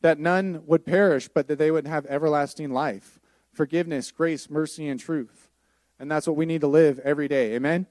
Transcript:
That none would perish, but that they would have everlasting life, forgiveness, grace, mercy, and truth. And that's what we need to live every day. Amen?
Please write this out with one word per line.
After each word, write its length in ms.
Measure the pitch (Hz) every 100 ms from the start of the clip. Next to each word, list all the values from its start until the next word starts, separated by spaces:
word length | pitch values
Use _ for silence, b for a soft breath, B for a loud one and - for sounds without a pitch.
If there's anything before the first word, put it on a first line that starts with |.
That 160 | 165 156
none 440 | 156 185 190 165 151
would 200 | 160 -
perish, 420 | 180 202 143 -
but 180 | - 139
that 100 | 143
they 120 | 156
would 160 | 160 143
have 200 | 156 143
everlasting 680 | 143 160 147 143 - 151
life, 480 | 131 147 98 - _ _ _ _
forgiveness, 580 | _ 151 165 170 147 120
grace, 380 | - 165 156 -
mercy, 400 | 151 156 - 151
and 100 | 131
truth. 520 | - 160 117 _ _ _ _ _ _ _
And 120 | 135
that's 160 | 151 160
what 100 | 151
we 100 | 160
need 160 | 165
to 40 | 147
live 320 | 147 156 135
every 280 | 135 147 147
day. 260 | 139 117
Amen? 320 | 117 139 170 185